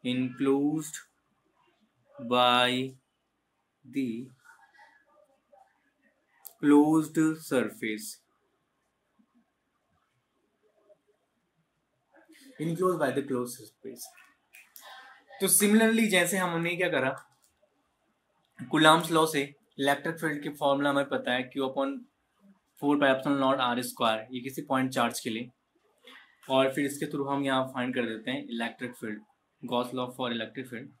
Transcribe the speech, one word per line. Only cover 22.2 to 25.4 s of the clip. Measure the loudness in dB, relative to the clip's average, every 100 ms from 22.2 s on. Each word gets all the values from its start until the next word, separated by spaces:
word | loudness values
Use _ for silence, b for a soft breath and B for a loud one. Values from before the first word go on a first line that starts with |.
| _ _ _ _ _ _
four | 0 4
pi | 4
epsilon | 2 0 2
naught | 2 2
R | 0 -2 -4
square, | -2 0 0 -6
ये | -10
किसी | -10 -10
पॉइंट | -2 -2 0
चार्ज | 0 -2 -2
के | -8
लिए, | -8